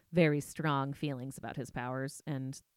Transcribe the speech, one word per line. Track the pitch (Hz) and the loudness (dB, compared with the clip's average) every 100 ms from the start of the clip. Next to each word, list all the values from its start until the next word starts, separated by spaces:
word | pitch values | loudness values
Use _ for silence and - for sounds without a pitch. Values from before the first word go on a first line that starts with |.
| _ | _
very | 170 160 147 | 4 6 6
strong | - - 156 139 139 | 0 -2 2 2 2
feelings | 143 151 131 131 - | -2 -4 -2 -6 -8
about | 117 - | -8 -6
his | 120 | -6
powers, | - 123 131 135 - - | -4 -4 -2 -4 -6 -6
and | 139 131 135 - | -4 -4 -8 -14